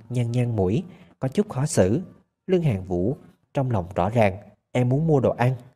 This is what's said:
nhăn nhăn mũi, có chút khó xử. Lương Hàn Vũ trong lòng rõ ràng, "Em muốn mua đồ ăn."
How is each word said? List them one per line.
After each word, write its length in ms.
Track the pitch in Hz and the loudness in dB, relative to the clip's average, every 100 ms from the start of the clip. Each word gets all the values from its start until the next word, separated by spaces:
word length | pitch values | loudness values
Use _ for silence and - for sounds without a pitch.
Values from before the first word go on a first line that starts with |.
| - | -6
nhăn 240 | 120 117 | -4 -2
nhăn 240 | 123 120 110 | -2 0 0
mũi, 280 | 90 123 - - - _ | 0 0 -4 -12 -20 _
có 100 | 131 | -4
chút 200 | 165 214 | -2 -4
khó 180 | 123 151 | -4 -2
xử. 340 | - 92 135 185 - _ _ - | 2 2 2 -4 -16 _ _ -2
Lương 160 | 185 | 0
Hàn 220 | 156 98 | 2 -2
Vũ 320 | 92 87 98 151 - _ _ | -2 -2 -2 -4 -10 _ _
trong 160 | - 131 | -4 -2
lòng 160 | 110 85 | -2 -2
rõ 160 | - 90 | -2 0
ràng, 260 | 120 104 95 - _ _ | 2 2 0 -12 _ _
"Em 160 | 127 123 | -2 0
muốn 180 | 135 160 | 0 2
mua 140 | 143 | 2
đồ 100 | 127 | 2
ăn." 240 | - 123 127 - | 2 0 0 -8